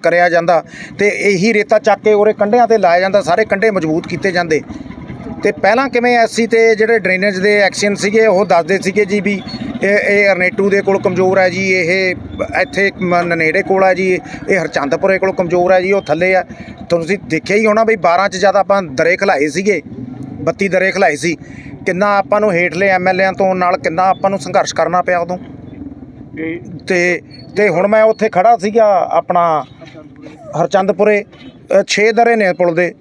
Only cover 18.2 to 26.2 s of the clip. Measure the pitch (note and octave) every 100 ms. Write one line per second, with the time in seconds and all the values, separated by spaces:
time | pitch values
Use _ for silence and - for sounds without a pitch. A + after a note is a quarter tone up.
18.2 | G3 F#3 G3+ G3 F#3 G3 F3 C3 E3 F3+
19.2 | G3 D#3 D3+ D3 G3 F#3 - - - -
20.2 | - - D3 - G3 F#3 F#3+ F#3 F#3 D3
21.2 | E3 D#3 - - - - - F3 G#3 G3+
22.2 | D3+ G#3 G#3 E3+ F3 D#3+ G3 F#3 F3+ F#3
23.2 | F#3+ F#3 G3 F#3 F3+ F#3 F3+ E3 F#3 F3+
24.2 | G3 G3 E3 F#3 D#3+ - E3 F3+ F3+ F3+
25.2 | E3+ F3+ - - - - - - - -